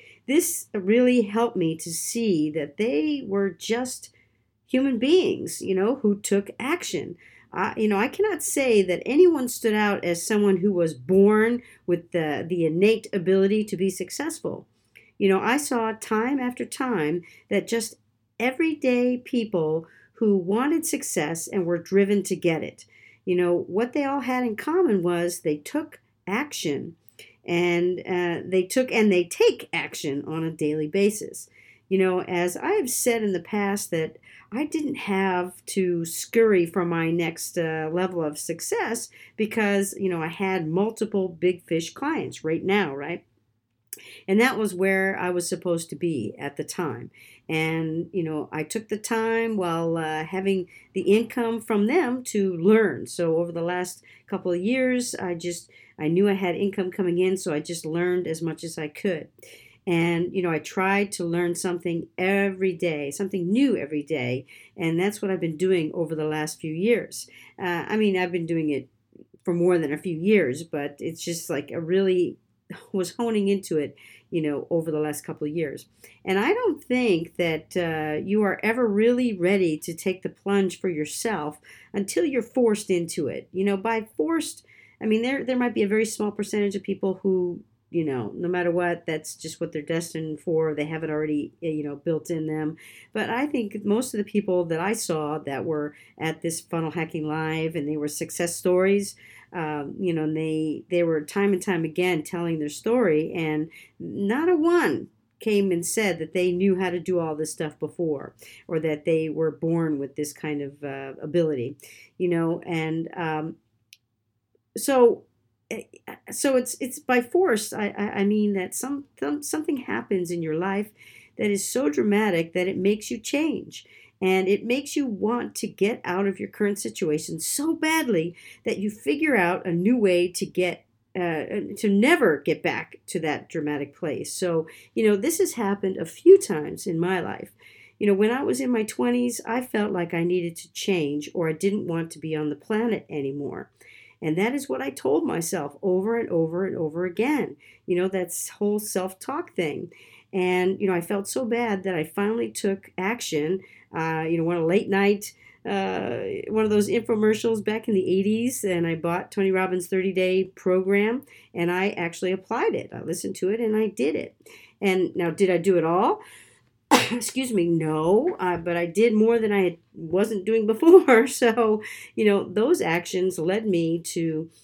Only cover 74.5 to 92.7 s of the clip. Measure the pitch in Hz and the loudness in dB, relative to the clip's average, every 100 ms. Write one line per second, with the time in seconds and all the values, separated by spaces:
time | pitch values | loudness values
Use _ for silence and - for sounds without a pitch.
74.5 | 143 - 165 160 151 151 147 - 160 151 | -2 -2 -2 0 -2 -2 -4 -8 -8 -6
75.5 | 160 151 - - _ - - - 190 247 | -4 -4 -6 -16 _ -20 -12 -2 0 2
76.5 | 427 480 302 - 247 240 170 165 - 170 | 2 0 -2 -2 0 2 2 0 -2 0
77.5 | 160 - 185 170 156 151 151 190 208 202 | -2 -4 -2 -2 -2 -2 -4 0 0 2
78.5 | - 208 233 240 202 226 247 254 196 175 | 0 -2 0 2 4 4 4 0 0 2
79.5 | 196 175 156 - 165 196 185 175 - 196 | 2 2 -2 -6 -6 -4 -4 -6 -8 -2
80.5 | 202 190 185 196 156 151 - 233 196 151 | 2 2 -2 -4 -4 -4 -4 -4 -4 -4
81.5 | 151 - - - 202 196 - 339 262 226 | -8 -16 -20 -10 -6 -2 0 0 0 -2
82.5 | - 233 208 - 180 170 - 143 76 - | 2 2 2 0 0 0 -4 -4 -4 -8
83.5 | 180 196 196 214 226 220 - 311 330 - | -2 0 0 -2 -4 -4 -4 -2 -2 -4
84.5 | - - - - - 220 220 240 269 240 | -10 -20 -20 -20 -6 0 2 2 -2 -2
85.5 | 254 247 220 202 214 220 - 214 202 208 | 0 0 0 2 2 0 -2 -4 -4 -4
86.5 | 214 202 196 - 196 196 190 196 185 180 | 0 0 -2 -6 -4 -2 -2 0 0 0
87.5 | 175 - _ _ 170 156 131 120 - 175 | -4 -12 _ _ -2 -2 -2 -4 -4 -2
88.5 | 180 175 175 175 170 170 160 - - 160 | 0 0 0 0 -2 -4 -6 -6 -14 -12
89.5 | - 165 160 147 165 165 160 160 151 - | -8 -6 -6 -4 -4 -4 -6 -6 -6 -2
90.5 | 160 160 151 151 160 160 151 156 151 - | 0 0 0 -4 -4 -4 -2 0 -2 -4
91.5 | - 165 156 147 143 175 156 156 165 156 | -8 -6 -4 -4 -6 -2 -2 -2 -4 -2
92.5 | 156 156 | -2 -4